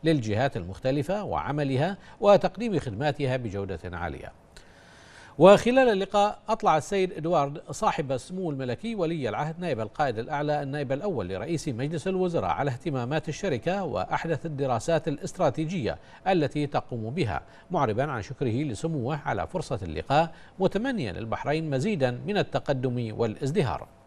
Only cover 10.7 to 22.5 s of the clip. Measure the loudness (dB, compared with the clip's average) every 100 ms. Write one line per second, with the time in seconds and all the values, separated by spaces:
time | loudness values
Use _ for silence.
10.7 | -6 -4 -2 -2 -4 -4 -4 -4 -4 -4
11.7 | -4 -4 -4 -2 0 0 0 0 0 0
12.7 | -2 -4 -4 -2 -2 -4 -4 -2 -2 0
13.7 | -2 -2 -2 -2 -2 -2 -4 -4 -4 0
14.7 | 0 2 0 0 -4 -8 0 0 2 -4
15.7 | -2 -2 -4 -10 -8 0 2 2 0 -2
16.7 | -2 -4 -6 -6 -2 -2 -2 -8 -20 -4
17.7 | 0 2 2 0 -2 -6 -4 -2 0 -2
18.7 | -4 -4 -2 -2 -4 -2 -2 -2 -6 -4
19.7 | -6 -4 -6 2 2 2 -2 -20 0 0
20.7 | 2 -2 -2 -2 -4 -6 -4 -2 -2 0
21.7 | 0 0 2 0 -2 -2 0 0